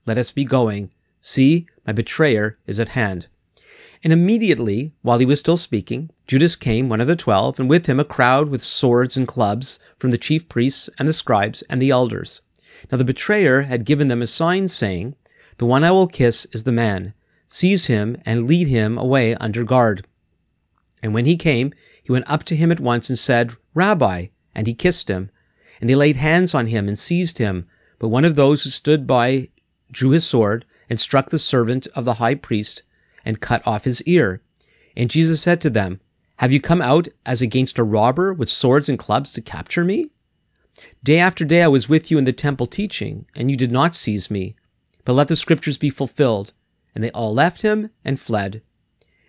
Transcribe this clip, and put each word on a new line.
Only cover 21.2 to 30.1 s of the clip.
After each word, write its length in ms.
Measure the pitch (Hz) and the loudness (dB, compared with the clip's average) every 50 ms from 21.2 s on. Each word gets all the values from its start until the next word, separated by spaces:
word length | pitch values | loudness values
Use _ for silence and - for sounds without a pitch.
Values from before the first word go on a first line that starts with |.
| 120 | 2
he 120 | 151 175 | 2 0
came, 360 | 170 - 160 135 117 131 143 - _ _ _ _ _ _ | 2 0 0 0 0 -2 -2 -6 _ _ _ _ _ _
he 80 | - | -2
went 180 | 123 127 - - | -2 -2 0 -2
up 140 | 147 151 - | -4 -4 -4
to 100 | - 170 | -4 -2
him 160 | 151 170 170 | 0 2 2
at 80 | 170 170 | 2 0
once 300 | 170 120 120 117 - - | 0 -2 -2 -2 -2 -4
and 100 | 127 - | -6 -4
said, 380 | - - 123 120 117 117 117 - _ _ _ | -2 0 0 0 0 -2 -6 -14 _ _ _
'Rabbi,' 520 | 156 185 208 214 160 131 98 92 87 90 - - _ _ _ _ | 0 0 2 2 2 0 0 0 -4 -8 -10 -14 _ _ _ _
and 120 | - 107 | -6 -4
he 80 | 117 117 | -4 -4
kissed 340 | - - 180 170 - - - | 0 -2 -2 -2 -2 -4 -6
him. 220 | 95 92 95 101 - _ _ _ _ _ _ _ _ _ | -6 -6 -6 -10 -14 _ _ _ _ _ _ _ _ _
And 100 | 117 120 | 0 2
they 60 | 131 | 4
laid 200 | 139 143 151 143 | 4 4 4 2
hands 380 | 127 135 156 165 180 185 175 - | 2 0 2 2 2 2 2 0
on 120 | 135 117 113 | -2 -2 0
him 180 | 117 107 101 | -2 -2 -2
and 120 | 101 104 - | -2 -4 -4
seized 400 | - - 170 175 180 165 - - | -4 -2 -2 -2 -2 -4 -2 -2
him. 280 | 117 101 92 90 87 - _ _ _ _ _ _ | -2 -2 -2 -6 -8 -12 _ _ _ _ _ _
But 100 | 113 113 | -4 0
one 180 | 113 131 156 | 2 2 2
of 100 | 170 151 | 4 4
those 260 | 143 139 139 151 139 | 4 4 4 4 2
who 80 | - 135 | -2 -6
stood 360 | - - - 151 156 147 131 | -10 -4 0 0 0 2 2
by 420 | 120 131 120 120 127 135 135 127 - _ _ _ _ _ _ _ _ | 0 0 2 2 2 0 -2 -4 -8 _ _ _ _ _ _ _ _
drew 200 | - - 127 131 | -6 0 2 2